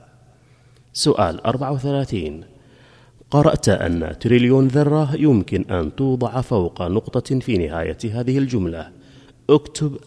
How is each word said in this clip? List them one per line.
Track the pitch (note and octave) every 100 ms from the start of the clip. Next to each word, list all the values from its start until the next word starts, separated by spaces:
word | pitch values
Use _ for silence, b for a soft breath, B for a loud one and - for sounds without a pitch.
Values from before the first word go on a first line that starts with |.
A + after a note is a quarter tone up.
| - _ _ b b b b b b
سؤال | - D3+ - F2+ D#2+ -
أربعة | B2+ C3+
وثلاثين. | C#3 C#3 C#3 C3 G#2 D2+ D#2 - - b b b b b b _
قرأت | C#3+ C#3+ - -
أن | F#2+ - E2+ D#2 -
تريليون | A#2 A#2+ B2 C3+ C3+
ذرة | C#3 D3 D3+ D3 D3
يمكن | D3+ A#2 F2 F#2+ -
أن | F#2 D#2 -
توضع | C3+ B2+ A#2+ B2
فوق | A#2+ A#2 F2 -
نقطة | F2+ G2+ - B2+ - C3
في | B2+ G2+
نهاية | D#2+ E2 E2 -
هذه | A#2 A2 B2 C3+
الجملة. | C3+ B2 F2 E2 D#2 - B B B _ -
اكتب | D3 - - D3+ C3+